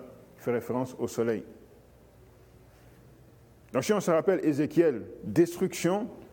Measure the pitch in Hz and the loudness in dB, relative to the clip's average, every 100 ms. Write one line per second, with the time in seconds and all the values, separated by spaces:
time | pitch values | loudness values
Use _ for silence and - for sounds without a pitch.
0 | - - - - 127 120 - 123 127 - | -6 -20 -20 -8 -2 -2 -2 -4 -4 -6
1 | 117 - 117 104 - - - - - - | -4 0 0 0 -4 -18 -20 -20 -20 -20
2 | - - - - - - - - - - | -20 -20 -20 -20 -20 -20 -20 -20 -20 -20
3 | - - - - - - - 254 - 208 | -20 -20 -20 -20 -20 -20 -4 -2 2 0
4 | - 160 156 180 156 139 143 - 165 110 | 2 2 4 2 2 0 2 4 4 2
5 | 95 - - 107 170 - 185 - 170 196 | -6 -12 -2 2 2 2 -4 0 0 0
6 | 220 - - | -4 -12 -20